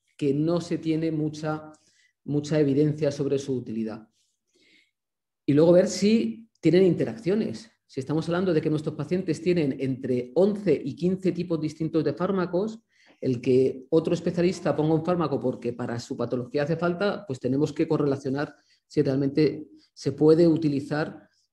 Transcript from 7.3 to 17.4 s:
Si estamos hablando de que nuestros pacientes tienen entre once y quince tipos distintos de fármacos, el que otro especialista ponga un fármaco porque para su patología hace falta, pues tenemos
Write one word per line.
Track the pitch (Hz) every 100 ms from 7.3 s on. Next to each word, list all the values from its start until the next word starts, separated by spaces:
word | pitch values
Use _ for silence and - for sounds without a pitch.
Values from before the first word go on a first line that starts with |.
| 214 - - - _ _
Si | -
estamos | 127 156 160
hablando | 170 190
de | 156
que | 156
nuestros | 151 151 151
pacientes | 147 180 185 151
tienen | 185 175 143 -
entre | 135 127 117 123 120
once | 165 202 202 170 143
y | 147 117
quince | 175 190 180
tipos | 170 175 160
distintos | 151 - 156 160
de | 147
fármacos, | 139 185 196 175 175 220 220 _ _ _ _
el | 135 120
que | 135 127 131 - -
otro | 160 165
especialista | 165 180 175 175 185 156
ponga | 143 156
un | 160
fármaco | 160 180 151 139
porque | 127 117 120
para | 120 123 120
su | - 139
patología | 120 123 120 143
hace | 147 165
falta, | 175 175 202 -
pues | -
tenemos | 131